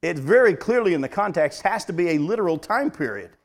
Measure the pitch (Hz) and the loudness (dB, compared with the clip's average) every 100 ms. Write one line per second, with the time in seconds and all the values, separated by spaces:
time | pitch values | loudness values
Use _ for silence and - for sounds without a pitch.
0 | 165 160 135 233 240 170 - 240 214 165 | -4 -4 4 6 6 2 0 2 2 0
1 | 135 - 208 180 151 - 196 214 - 170 | -2 -2 -2 0 -2 0 -4 -4 -6 -2
2 | 175 156 151 220 185 160 - 226 277 - | 0 0 0 0 0 -2 -2 -2 -2 -4
3 | 135 104 87 _ | -6 -6 -12 _